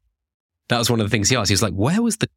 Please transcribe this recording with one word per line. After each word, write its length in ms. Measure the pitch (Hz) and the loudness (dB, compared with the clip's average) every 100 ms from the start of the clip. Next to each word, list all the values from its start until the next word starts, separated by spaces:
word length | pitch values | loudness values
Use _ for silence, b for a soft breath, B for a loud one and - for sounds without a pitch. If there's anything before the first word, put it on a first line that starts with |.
| _ _ _ _ _ _ _ | _ _ _ _ _ _ _
That 100 | 120 | -2
was 120 | 117 | 0
one 100 | 117 | 0
of 60 | 104 | 0
the 40 | |
things 180 | 110 98 | 0 0
he 80 | 131 | 0
asked. 120 | 95 | 0
He 60 | |
was 80 | 95 | 0
like, 100 | 107 | 0
Where 300 | 90 120 202 | 0 0 2
was 160 | 233 - | 0 -2
the 100 | - | -6